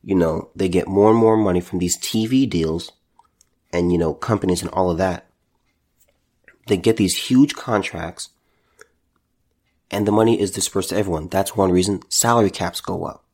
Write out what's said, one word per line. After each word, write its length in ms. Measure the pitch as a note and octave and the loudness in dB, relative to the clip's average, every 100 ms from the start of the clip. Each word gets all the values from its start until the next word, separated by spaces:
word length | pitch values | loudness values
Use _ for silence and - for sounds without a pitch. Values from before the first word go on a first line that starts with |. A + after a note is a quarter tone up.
You 120 | - F#2+ | 0 2
know, 340 | E2 D#2 - - | 2 -2 -8 -4
they 140 | F#2+ | -2
get 180 | F2 - | 0 0
more 220 | G2 G#2 | 4 4
and 80 | A2+ | 6
more 200 | A2+ A2 | 4 4
money 240 | G#2 F2+ | 2 0
from 180 | F2 F#2 | -2 -4
these 180 | F2 - | -4 -4
T 300 | - A2+ A2 | -4 -4 0
V 180 | C3 C3 | 0 0
deals 460 | F2 D#2+ E2 - _ _ _ _ _ _ _ _ | 0 -2 -4 -8 _ _ _ _ _ _ _ _
and, 200 | F2 F2 | -2 0
you 60 | F2 | 0
know, 160 | E2 | 0
companies 480 | D2+ - G#2+ F#2+ F2 | -4 -2 -2 0 -2
and 80 | F2 | -4
all 200 | - F#2 | -2 -2
of 60 | E2 | 0
that. 300 | F#2 E2+ _ _ _ _ _ _ _ _ _ _ _ _ - _ - | -2 -4 _ _ _ _ _ _ _ _ _ _ _ _ -20 _ -4
They 100 | F#2+ | 0
get 200 | G2 A2+ | 2 2
these 320 | F#2+ - - | 0 0 0
huge 260 | B2+ C#3+ - | 4 4 2
contracts 760 | - G#2+ - E2+ E2 - - _ _ _ _ _ - _ _ _ _ _ _ _ _ _ _ | -2 -2 -2 -8 -10 -12 -18 _ _ _ _ _ -20 _ _ _ _ _ _ _ _ _ _
and 160 | G2 G#2 | -2 0
the 60 | |
money 280 | G#2 A2 A#2 | 4 4 2
is 120 | G2 | -2
dispersed 380 | G2 - G2 F#2 | -4 -4 -4 -4
to 80 | G#2 | -4
everyone. 300 | G2 D#2+ D#2+ | -2 -4 -2
That's 260 | F#2+ G2 - | -2 -2 0
one 160 | F#2+ | 2
reason 300 | F2+ F2+ F#2+ - | 2 2 -2 -4
salary 400 | - A#2 A#2+ G2+ | -2 2 4 2
caps 320 | - F2+ - | 0 -6 -6
go 240 | - F2 D#2+ | -8 -8 -8
up. 180 | - _ | -12 _